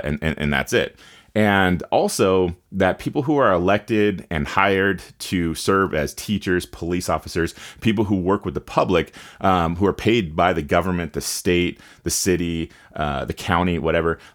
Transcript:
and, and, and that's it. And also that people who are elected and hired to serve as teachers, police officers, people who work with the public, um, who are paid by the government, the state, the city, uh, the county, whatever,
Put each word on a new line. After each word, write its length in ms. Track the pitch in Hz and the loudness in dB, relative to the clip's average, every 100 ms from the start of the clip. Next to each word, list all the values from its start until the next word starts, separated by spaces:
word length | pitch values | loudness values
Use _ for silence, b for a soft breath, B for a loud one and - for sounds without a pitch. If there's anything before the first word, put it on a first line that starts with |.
| 73 | -2
and, 140 | 76 | -4
and, 160 | 80 - | -4 -2
and 160 | 73 | -2
that's 180 | 69 67 | -2 0
it. 260 | 117 - - B B B | 0 -2 -6 B B B
And 480 | 104 107 98 92 87 - | 0 2 4 2 0 -2
also 640 | 120 202 - 101 95 90 85 _ | -2 0 2 2 2 2 -2 _
that 260 | 95 92 87 | -2 0 0
people 240 | 131 147 | -4 -4
who 140 | 135 147 | 0 2
are 160 | 117 | 2
elected 720 | 90 90 104 - 107 104 95 - | 2 2 0 0 0 0 0 -4
and 160 | 80 71 | -4 -2
hired 560 | - 98 95 98 92 - - | 2 4 4 2 0 -8 -16
to 360 | - 95 85 78 | -4 -2 -2 -2
serve 380 | - 98 92 | 2 2 2
as 200 | 76 71 | 0 -2
teachers, 520 | - - 101 - 90 - | -4 -4 -2 0 -2 -2
police 420 | - 85 90 - | -8 -4 -2 -2
officers, 480 | 80 - 90 85 B B - | -2 -2 -4 -4 B B -4
people 240 | 117 107 | 0 2
who 140 | 101 98 | 2 0
work 260 | 87 101 | 2 0
with 100 | 95 | -2
the 60 | 71 | -8
public, 540 | - - 110 87 78 B B B | -4 -2 2 2 0 B B B
um, 380 | 95 92 82 85 | 2 2 0 0
who 80 | 98 | 0
are 80 | |
paid 420 | - 107 120 85 80 | 0 0 0 0 2
by 160 | 87 | 2
the 100 | 82 | 2
government, 520 | 76 87 92 87 82 | 0 0 0 -2 -4
the 80 | 76 | -6
state, 580 | - - 95 87 87 - B B | -6 -4 0 2 2 -4 B B
the 60 | 85 | -6
city, 600 | - 98 87 85 82 78 B B - | -2 0 0 0 -4 -6 B B -6
uh, 260 | 76 69 | -4 -2
the 100 | 65 | -4
county, 460 | - - 87 90 85 | -6 0 2 2 0
whatever, 400 | 78 82 82 80 B | 0 0 0 -2 B